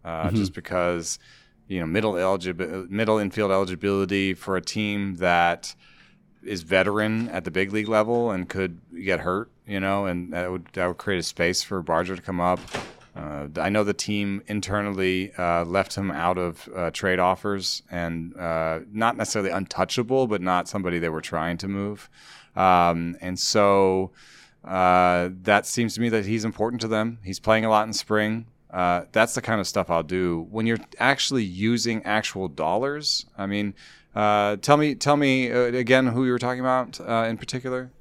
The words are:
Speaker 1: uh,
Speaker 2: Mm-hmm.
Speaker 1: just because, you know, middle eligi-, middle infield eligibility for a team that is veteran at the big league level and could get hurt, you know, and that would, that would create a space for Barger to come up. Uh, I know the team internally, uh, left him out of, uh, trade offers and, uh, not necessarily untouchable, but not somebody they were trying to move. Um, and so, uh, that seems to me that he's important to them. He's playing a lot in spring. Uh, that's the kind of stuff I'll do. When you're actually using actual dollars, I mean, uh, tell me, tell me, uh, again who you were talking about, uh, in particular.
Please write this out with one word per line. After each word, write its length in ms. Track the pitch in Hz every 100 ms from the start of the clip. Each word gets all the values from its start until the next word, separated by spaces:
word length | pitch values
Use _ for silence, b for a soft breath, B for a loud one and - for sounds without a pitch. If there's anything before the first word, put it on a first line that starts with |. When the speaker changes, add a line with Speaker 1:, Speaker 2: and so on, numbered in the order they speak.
Speaker 1:
uh, 220 | 85 82 80
Speaker 2:
Mm-hmm. 100 | 107
Speaker 1:
just 160 | 95
because, 680 | 90 - 90 87 87 80 - b b b b -
you 120 | 92
know, 60 | 80
middle 260 | 92 110
eligi-, 760 | 92 92 95 90 87 87 95 90
middle 280 | 101 110 110
infield 320 | 101 107 101
eligibility 840 | 95 95 90 101 98 95 98 98
for 220 | 90 - 92
a 40 |
team 520 | - 107 104 101 98 87
that 580 | 90 87 85 85 - - b b b b _ _
is 200 | - 98
veteran 680 | 80 95 95 104 107 110 117
at 140 | 87
the 60 | 87
big 220 | 85 98
league 160 | 107 107
level 420 | 110 107 120 120
and 180 | 92 90
could 320 | 95 92 85 _ 85
get 140 | 95 87
hurt, 300 | 85 95 117 _ -
you 140 | 98
know, 260 | 98 98 98
and 260 | 87 87
that 160 | 82 90
would, 140 | 92 85
that 120 | - 90
would 100 | 87
create 220 | - 92
a 40 |
space 360 | 82 - 87 92
for 180 | - 95
Barger 320 | 82 82 90
to 80 | 92
come 180 | - 90
up. 200 | 87 92 - - B B B -
Uh, 320 | 78 71 73 80
I 120 | 82
know 140 | 104
the 120 | 101
team 480 | 98 - 104 101 98 -
internally, 840 | 104 95 104 104 95 92 92 98 -
uh, 280 | 87 85
left 320 | 85 95 95 -
him 160 | 98
out 260 | 76 87 90
of, 300 | 87 82 - 95
uh, 140 | 85
trade 260 | - 98 92
offers 640 | 90 92 104 98 90 - -
and, 460 | 87 85 82 82 92
uh, 440 | 85 80 80 80 -
not 240 | 107 113 120
necessarily 340 | 110 110 95
untouchable, 800 | 95 92 - 95 - 113 131 127
but 120 | 101
not 280 | 90 90 87
somebody 320 | 104 90 87
they 80 | 82
were 140 | 80
trying 340 | - 82 82 85
to 80 | 98
move. 420 | 98 101 101 - B B B B
Um, 600 | - 92 90 87 85 85 87
and 200 | 92 90
so, 720 | - 110 101 98 95 95 95 B B B B _
uh, 680 | - 92 90 90 90 90 90 92
that 240 | 95 104 -
seems 280 | - 117
to 60 | 107
me 100 | 117
that 160 | 113 98
he's 180 | 113
important 360 | 110 - 110 120
to 60 | 113
them. 300 | 110 113 113
He's 160 | 95 95
playing 240 | - 110
a 60 | 110
lot 180 | 107 110
in 40 |
spring. 540 | 104 - 107 107 110 113 _ _
Uh, 360 | 92 87 87 -
that's 240 | 110 117
the 80 | -
kind 180 | - 110
of 60 | 92
stuff 240 | 101 90
I'll 120 | 85
do. 420 | 76 92 90 82 85
When 160 | 107 113
you're 120 | 113 - -
actually 420 | 123 135 - 135
using 600 | 101 90 110 120 117 110
actual 420 | - 107 - 98 92
dollars, 800 | 71 80 98 135 147 147 - - -
I 80 | 98
mean, 280 | 101 104 - B B B
uh, 420 | 104 104 104 101 101
tell 200 | - 147
me, 180 | 151
tell 220 | 120 143 147
me, 340 | 139 131 123
uh, 140 | 120
again 420 | 123 123 117 131 131
who 160 | 117 127
you 60 |
were 60 | 123
talking 220 | 127 127
about, 400 | 127 127 120 -
uh, 260 | - 113 113
in 80 | 110
particular. 520 | - 131 127 127 127 -